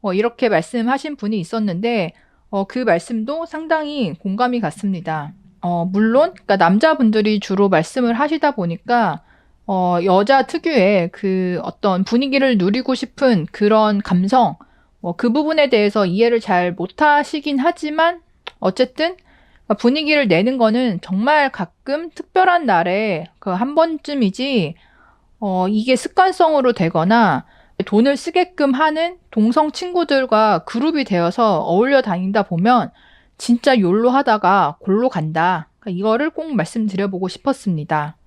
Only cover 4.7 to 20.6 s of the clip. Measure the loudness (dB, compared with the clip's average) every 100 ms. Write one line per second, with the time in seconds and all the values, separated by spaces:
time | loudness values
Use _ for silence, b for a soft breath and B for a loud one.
4.7 | -4 -6 -4 -4 -6 -8 -16 -20 _ -4
5.7 | -2 -2 0 2 4 2 -2 -2 2 4
6.7 | 6 4 4 2 2 0 0 -2 0 2
7.7 | 2 0 -2 -2 0 -2 0 -2 -2 -6
8.7 | -6 -2 0 0 -4 b b b b -6
9.7 | -2 0 0 2 2 4 2 2 -4 0
10.7 | 2 4 2 0 -4 -4 -2 -2 -4 -8
11.7 | -4 -2 0 0 0 0 0 2 2 2
12.7 | 0 -2 -4 -6 0 2 2 -2 -2 2
13.7 | 4 2 0 0 0 2 2 2 -2 b
14.7 | b b _ -10 -2 0 0 0 2 2
15.7 | 4 2 2 0 2 2 2 0 0 0
16.7 | -4 -10 0 2 2 0 -6 -4 0 -2
17.7 | -2 -6 0 0 -2 _ _ -20 _ -6
18.7 | -2 -4 0 -4 -4 b b b b _
19.7 | 0 0 0 0 0 2 2 2 2